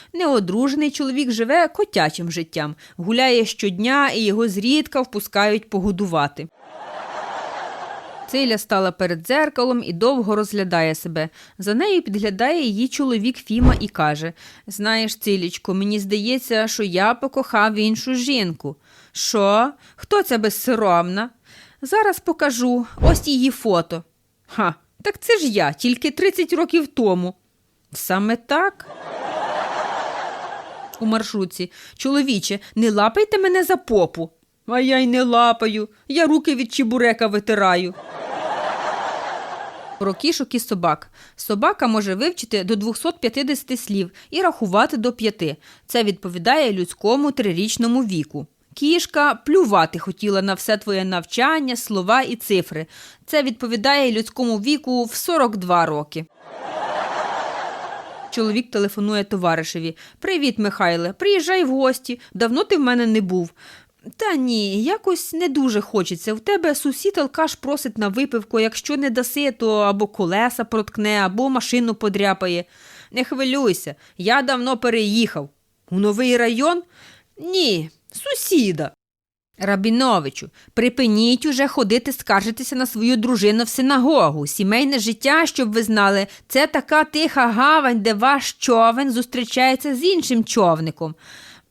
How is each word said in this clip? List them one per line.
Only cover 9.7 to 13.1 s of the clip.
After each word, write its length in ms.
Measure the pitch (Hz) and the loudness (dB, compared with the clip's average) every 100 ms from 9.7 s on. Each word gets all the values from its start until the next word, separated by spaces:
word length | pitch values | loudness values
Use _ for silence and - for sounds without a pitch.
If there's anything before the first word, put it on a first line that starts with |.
| 240 | 0
і 80 | - | -4
довго 440 | 170 226 269 208 214 | 0 2 2 0 -2
розглядає 580 | 208 208 185 170 160 | -2 -2 0 0 0
себе. 340 | 156 175 160 160 - - - | -2 -6 -6 -6 -8 -20 -8
За 160 | 196 | -2
нею 280 | 220 403 370 | 0 2 0
підглядає 600 | 330 202 214 190 254 339 | 0 -2 -2 0 0 2
її 260 | 254 202 247 | 0 0 -2
чоловік 480 | - 269 | 0 0